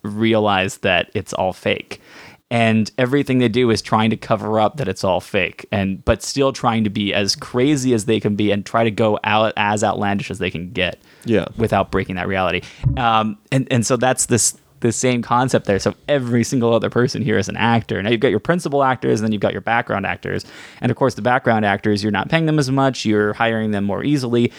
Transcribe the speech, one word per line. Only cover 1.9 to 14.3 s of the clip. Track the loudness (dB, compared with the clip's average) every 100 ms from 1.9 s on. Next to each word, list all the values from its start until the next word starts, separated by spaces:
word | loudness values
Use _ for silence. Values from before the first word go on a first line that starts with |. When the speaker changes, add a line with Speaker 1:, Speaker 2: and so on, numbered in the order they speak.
| -16 -18 -20 -20 -20 _ 0
Speaker 1:
And | 2 2 0 -2
everything | 0 0 2 2
they | 2
do | 2 2
is | 0
trying | 0 0 2
to | -2
cover | -2 -2 0 0
up | 0 0
that | -6
it's | -2
all | 0 0
fake, | 0 -2 -2 -4 -6
and, | -2 -2 -2 -2
but | -2
still | -2 0 0
trying | 0 0 0 0
to |
be | 0 0
as | 0 0 -4
crazy | -4 0 2 2 2
as | 0 2
they | 0
can | 0 0
be | 0
and | 0 -2
try | 0 0
to |
go | 2 0 0 0
out | 2 2 0
as | 0 0
outlandish | 0 0 -2 -2 -4
as | -4
they | -4
can | -4 -8
get | -4 -4 -4 _ -14 0
Speaker 2:
Yeah. | 0 0 -4
Speaker 1:
without | 0 0 0
breaking | -2 -2 -6
that | -4
reality. | 0 0 -2 -6 -6 -4 0
Um, | 2 2 0 -6 _
and, | -4 0
and | -2 0
so | 2
that's | 2 0
this, | 0